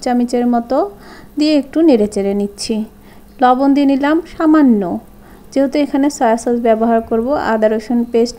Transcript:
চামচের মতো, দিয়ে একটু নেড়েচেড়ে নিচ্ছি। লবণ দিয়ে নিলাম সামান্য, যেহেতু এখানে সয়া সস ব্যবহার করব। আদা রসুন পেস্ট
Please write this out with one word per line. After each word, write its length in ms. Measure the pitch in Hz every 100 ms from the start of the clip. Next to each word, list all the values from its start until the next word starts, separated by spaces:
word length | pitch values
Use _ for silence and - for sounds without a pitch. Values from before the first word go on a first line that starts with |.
চামচের 460 | - 247 240 247 240
মতো, 300 | 240 233 262 403 - - - - -
দিয়ে 160 | 302 302
একটু 220 | 262 302
নেড়েচেড়ে 500 | 330 240 208 208 196
নিচ্ছি। 400 | 202 202 - - 220 220 - - - - -
লবণ 280 | 247 254 277
দিয়ে 160 | 277 285
নিলাম 260 | 277 277 320 -
সামান্য, 520 | - 320 311 277 214 180 214 - - - - -
যেহেতু 280 | - 277 294
এখানে 280 | 285 285 285
সয়া 280 | 294 233 233
সস 180 | 240 240
ব্যবহার 400 | 233 220 226 226
করব। 240 | 226 226 240 294 -
আদা 160 | 220 214
রসুন 300 | 220 - 240
পেস্ট 320 | 233 233 233